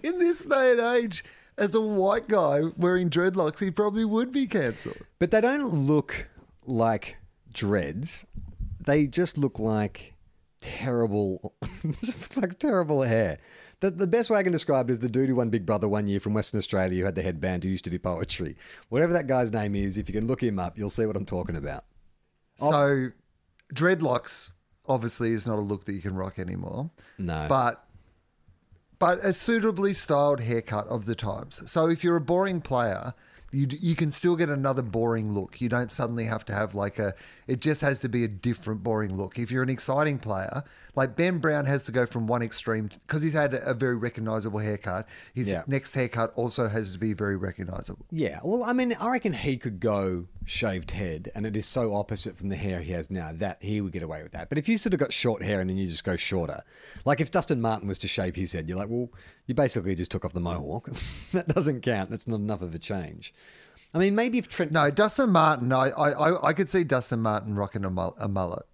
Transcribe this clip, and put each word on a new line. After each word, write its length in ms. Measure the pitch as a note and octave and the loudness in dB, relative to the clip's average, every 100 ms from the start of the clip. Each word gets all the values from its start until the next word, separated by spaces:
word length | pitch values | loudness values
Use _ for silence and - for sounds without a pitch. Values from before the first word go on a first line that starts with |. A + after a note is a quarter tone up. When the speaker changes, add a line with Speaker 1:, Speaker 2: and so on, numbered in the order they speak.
Speaker 1:
in 160 | D4+ F4+ | -2 2
this 260 | E4+ E4 | 2 2
day 280 | - C#4 B3+ | 2 4 6
and 80 | A#3+ | 6
age, 440 | A#3 B3 A#3 E3+ - - _ - | 4 2 0 -6 -12 -20 _ -2
as 180 | G#3 | 2
a 60 | A3 | 2
white 480 | G#3+ G3+ F#3+ A3+ A3+ | 2 2 4 2 4
guy 340 | G#3 D#3 C#3+ D#3+ D#3 | 4 6 4 2 2
wearing 320 | F3 F3+ F3+ | 4 4 4
dreadlocks, 500 | E3 F3+ F#3 D#3 - | 2 2 2 0 0
he 120 | G3 | -2
probably 340 | E3+ G#3 G#3 | 2 2 2
would 280 | A3 A3 B3+ | 2 2 0
be 140 | C4 B3 | 0 0
cancelled. 520 | G#3 C3 A2 - - - _ | 0 0 -2 -8 -10 -18 _
Speaker 2:
But 120 | F3 | 4
they 100 | A3 | 6
don't 320 | A#3 D4 C4 | 4 2 0
look 560 | E3 C3+ D3+ - - - - - _ - | 2 4 4 2 -8 -10 -16 -20 _ -4
like 500 | A#2+ A2+ G#2+ - - - _ - | 2 2 2 -4 -16 -20 _ -14
dreads. 760 | - G2+ G2+ C#2+ E2+ D#3 - - - - - - - | -4 2 2 0 -4 -4 -4 -6 -12 -12 -8 -8 -4
They 220 | - D3 C#3+ | 2 4 4
just 320 | E3 F3 - | 2 0 2
look 200 | C#3 - | 0 0
like 560 | A2 G#2+ G#2 - - - - _ _ _ | 0 2 0 -4 -20 -20 -20 _ _ _
terrible, 920 | - - C3 A#2+ A2+ G#2 G2 F#2 - _ | -12 -6 -2 0 2 2 0 -2 -8 _
<laughs> 440 | - - D#3+ D3 | -12 -6 -6 -4
just 180 | B3 - | -4 -4
looks 160 | - C4+ | -4 -2
like 220 | F#3 F#3 | -2 0
terrible 440 | D4+ G3 D#3+ D3 | 0 2 2 2
hair. 360 | B2+ A2+ G2 D#2+ - - - _ | 4 4 2 -2 -10 -20 -20 _
The, 100 | G3 | -2
the 160 | E3+ F#3+ | 0 2
best 220 | A3+ A3+ | 2 4
way 100 | G#3+ | 4
I 40 | |
can 100 | F#3 | 4
describe 380 | E3 - C3+ A#2+ | 2 4 2 4
it 20 | |
is 40 | A#2+ | 0
the 100 | A#2+ | 0
dude 200 | A#2 C3+ | 2 2
who 80 | B2+ | 2
won 140 | A#2 | 2
Big 140 | A2 | 0
Brother 240 | E2+ G#2 G#2 | 2 0 2
one 180 | G#2 G#2 | 2 2
year 120 | G2 | 0
from 140 | G#2+ | 0
Western 240 | G#2+ - G#2+ | 0 0 -2
Australia 400 | - G2+ F#2 F#2 | 0 2 2 2
who 60 | F#2+ | 0
had 80 | |
the 80 | F2 | 0
headband 400 | F#2 E2 F#2 F#2 | -2 -2 -2 0
who 60 | F2+ | 0
used 140 | F#2+ | -2
to 60 | - | -4
do 80 | F2 | -4
poetry. 580 | F#2 E2+ F2 - D#2+ - - - _ | -4 -4 -2 -2 -4 -8 -18 -20 _
Whatever 240 | A#2+ E3 | 0 2
that 120 | F3 C#3 | 2 2
guy's 240 | C3 A#2+ | 2 2
name 220 | A2 G#2 G2+ | 0 0 0
is, 200 | G2 G2 | 0 -2
if 120 | G2+ | -4
you 40 | |
can 120 | G#2 A2+ | -2 -2
look 160 | C3 | 0
him 160 | A#2+ G2 | 0 0
up, 180 | F2 G#2+ | -4 -4
you'll 140 | G2+ | -4
see 160 | G#2+ A2 | 0 0
what 100 | G2 | -2
I'm 80 | |
talking 320 | G2 F2+ - E2 | -4 -4 -4 -6
about. 280 | C#2 C2+ _ _ _ _ _ _ _ - | -6 -10 _ _ _ _ _ _ _ -2
Oh. 100 | C#3+ | 2
Speaker 1:
So, 360 | D3+ C#3 C#3 B2+ - _ _ _ _ _ | 4 4 2 0 -8 _ _ _ _ _
dreadlocks 760 | B2+ E3+ F#3 D#3 B2 - - - - _ _ - | 0 2 4 2 0 0 -6 -6 -14 _ _ -2
obviously 460 | C3 A#2 - A2+ | 0 0 0 0
is 140 | A2+ A2 | 0 0
not 120 | G#2+ | -2
a 40 | |
look 220 | G2+ G2+ - | -2 -4 -4
that 60 | |
you 80 | G2 | -6
can 120 | F#2+ | -4
rock 240 | F#2 F#2 - | -4 -6 -6
anymore. 500 | F2+ F2+ F2+ G2+ D#3+ _ - - | -6 -6 -6 -6 -8 _ -20 -8
Speaker 2:
No. 280 | F2+ D#2+ D2+ | -4 -2 0
Speaker 1:
But, 360 | C3+ A#2+ - _ - _ _ _ _ _ _ _ - _ _ | 2 2 -2 _ -20 _ _ _ _ _ _ _ -20 _ _
but 260 | F3 F3+ | 2 4
a 80 | G3 | 2
suitably 640 | F3+ - A#3 A3 F#3 G3 | 0 2 2 2 2 0
styled 460 | G3 - C#3+ C#3+ C#3 | 0 0 4 4 2
haircut 480 | A2+ A#2 - G#2 G#2 | 0 -2 0 -4 -2
of 180 | A2+ G#2 | -4 -4
the 80 | |
times. 560 | A2+ G#2+ G2+ - - - | -4 -4 -6 -8 -10 -2
So 160 | E3 D#3+ | 2 2
if 140 | E3 | 2
you're 140 | F3 E3+ | 2 2
a 40 | |
boring 400 | D3 F3 G3 F3 | 2 2 2 -2
player, 540 | - B2+ A#2 F#2+ - - - - - | -2 0 0 -2 -6 -12 -20 -20 -6
you 140 | C#3 C#3 | -2 -2
d-, 120 | D3 | 0
you 140 | E3+ | 0
can 160 | E3 D#3 | 2 0
still 240 | - F3 | 2 2
get 140 | E3 E3 | 2 0
another 320 | C#3 C3+ C3 | 0 0 0
boring 500 | A#2+ A2+ A#2 A2+ G#2+ | -2 0 0 0 0
look. 260 | G2+ F#2 - | -2 -4 -4
You 80 | B2 | -2
don't 240 | B2 B2 | 0 0
suddenly 320 | - A#2 A#2 | -2 -2 -2
have 200 | A2+ A2 - | -2 -4 -4
to 60 | |
have, 200 | G2+ G#2 | -2 -2
like, 240 | G2 G2+ - | -2 -4 -2
a, 160 | G2+ - - - - | -4 -4 -16 -16 -4
it 140 | B2+ | 0
just 200 | D#3 D3+ | 0 2
has 180 | C#3+ C3 | 0 0
to 80 | C3 | 0
be 160 | A#2+ | 0
a 40 | A2+ | 0
different 540 | G2 B2 A#2 G#2+ A2 | 0 -2 -2 -4 -4
boring 320 | G#2+ A2 G#2 | 0 0 0
look. 240 | F#2+ F#2+ - | -4 -6 -6
If 140 | A2+ | -4
you're 100 | B2+ | -2
an 80 | C3 | 0
exciting 480 | C3 - C3+ D3+ C#3 | -2 0 2 2 0
player, 460 | A2 F#2+ F#2+ - - - - - | -4 -4 -4 -6 -10 -20 -8 -2
like, 180 | C3 | 0
Ben 240 | A2 F3 F3+ | 2 2 2
Brown 280 | D#3 D3+ C3+ | 2 2 2
has 180 | C#3 | 0
to 80 | - | 0
go 140 | A#2 A#2+ | 0 0
from 200 | A#2+ A2+ | 0 0
one 160 | A#2+ | 0
extreme, 480 | A#2 - - A2 G#2+ - - | -2 -4 -2 -2 -2 -8 -4
'cause 160 | D#3 | -2
he's 100 | D#3 | 0
had 220 | D3+ D3 | 2 2
a, 160 | B2+ C#3 | 0 -2
a 20 | |
very 220 | A#2+ C3 A#2+ | 0 0 0
recognisable 600 | A#2 - A2 A2 G#2+ G#2 | -2 -4 -2 -2 -2 -2
haircut. 480 | G#2+ G#2 - F#2 - - - | -2 -2 -4 -6 -6 -16 -10
His 160 | B2+ G#2 | -4 -2
Speaker 2:
Yeah. 100 | F2 - | -2 -2
Speaker 1:
next 260 | C3+ - | -2 -2
haircut 380 | C3+ A#2+ A#2 A2+ | -2 -2 0 -2
also 320 | - A#2 B2 A#2 | 0 -2 0 0
has 260 | A2 G#2 | 0 -4
to 60 | F#2 | -4
be 140 | A2 | -2
very 240 | F#2+ G#2 G2 | 0 -2 -2
recognisable. 680 | F#2+ F2+ F2+ F#2 - - - | -4 -6 -8 -8 -8 -12 -10
Speaker 2:
Yeah, 300 | E3 C#3 D#2+ | -4 -2 -2
well, 220 | D#3+ A#3 | -2 -2
I 80 | A#3 | 0
mean, 220 | B3 B3 A3+ | 0 0 0
I 100 | A3 | -2
reckon 220 | B3+ A3 | 0 -2
he 240 | A#3 D3 C3 | -2 -2 -2
could 200 | B2+ F#2+ | -4 -2
go 460 | A2+ G2+ F#2+ F2+ F2+ - | 0 2 0 -2 -6 -10
shaved 460 | - - A2 F#2 E2 | -6 -2 -2 -2 -6
head, 400 | F2 E3+ A2+ F#2 - | -6 -4 -6 -8 -6
and 100 | G#2+ | -4
it 80 | G#2+ | -2
is 100 | G#2+ | -2
so 280 | C3 A#2 | 0 0
opposite 420 | G2+ G2+ G#2+ A2 - | -2 -2 -4 -6 -6
from 120 | G2 | -6
the 80 | F#2 | -4
hair 240 | F#2+ F2+ | -2 -4
he 120 | E2 | -4
has 180 | F2 D#2 | -6 -4
now 200 | F#2 E2+ | -6 -6
that 280 | E2 G2 - | -4 -6 -4
he 180 | G2+ G#2+ | -4 -4
would 120 | G2 | -4
get 100 | F2 | -6
away 200 | D#2+ D#2 | -8 -10
with 80 | D#2+ | -10
that. 160 | E2 E2 | -12 -4
But 100 | D3 | -2
if 100 | D3 | 0
you 80 | A3+ | 0
sort 160 | A3+ | 2
of 60 | F3 | 0
got 120 | C3+ | 0
short 300 | - A#2+ G#2+ | 0 0 0
hair 180 | F2+ G2+ | 0 0
and 100 | F#2 | 0
then 60 | F#2+ | -2
you 100 | F#2+ | -2
just 180 | E2 | -2
go 120 | - F2 | -2 -2
shorter, 460 | - F#2+ D#2+ C#2+ - - - - C3+ | 0 -2 -2 -6 -14 -20 -20 -4 0
like, 140 | C#3+ | 0
if 100 | D#3 | 2
Dustin 300 | F#3 - C3+ | 0 0 0
Martin 260 | A2+ A2 G2+ | 2 0 -4
was 120 | F#2 | -4
to 80 | - | -4
shave 260 | - F#2 | -2 -2
his 180 | F2+ F#2 | -2 -4
head, 160 | E2+ D#2 | -4 -4
you're 100 | F#2 | -6
like, 100 | G#2 | -4
"Well, 200 | A#2+ B2 - - - - | -4 -6 -10 -20 -16 -4
you 80 | |
basically 400 | B2+ C3+ A2+ F2+ | 2 2 2 -2
just 160 | F2+ F2+ | -2 -2
took 140 | F#2 | -4
off 80 | F2 | -4
the 60 | F2 | -4
mohawk." 500 | E2+ E2+ D2 F#2 - - - | -4 -4 -6 -8 -8 -10 -10
<laughs> 200 | - - | -10 -4
That 140 | F#3 - | -2 2
doesn't 340 | - D3+ B2+ | 2 2 0
count. 280 | B2+ A2 F#2 | 0 0 -2
That's 160 | A2 - | -6 -4
not 100 | A2 | -2
enough 260 | G#2 G#2 | -2 -4
of 120 | F2+ | -6
a 40 | D#2+ | -8
change. 540 | - G2 D#2+ D#2 - _ - - - - _ | -6 -6 -6 -12 -18 _ -20 -20 -20 -20 _
I 40 | E3 | 2
mean, 160 | F#3+ G3+ | 2 4
maybe 220 | A#3+ A#3+ | 2 0
if 100 | - | -2
Trent 240 | - D#3+ | -2 0
Speaker 1:
No, 180 | D#3 D3 | 4 4
Dustin 400 | C#3+ G#3 - B3+ | 6 4 4 4
Martin, 420 | F3 D#3+ C#3+ A#2+ | 6 6 4 2
I, 180 | C3 C3 | 4 4
I, 200 | - D3 C#3 D3+ | 4 2 4 2
I, 160 | F3+ C#3+ | 4 2
I 40 | |
could 140 | E3 F#3+ | 2 2
see 120 | F#3+ | 2
Dustin 360 | D#3+ C3 - A#2 | 4 2 2 0
Martin 340 | A2+ G#2+ A2 | 2 0 -2
rocking 300 | G2+ G2+ G#2+ | -2 -2 -2
a 60 | G2 | -2
mul-, 260 | F#2 F2+ - | -2 -2 -2
a 100 | G#2 | -2
mullet. 360 | G2 F2+ - - | 0 -2 -4 -12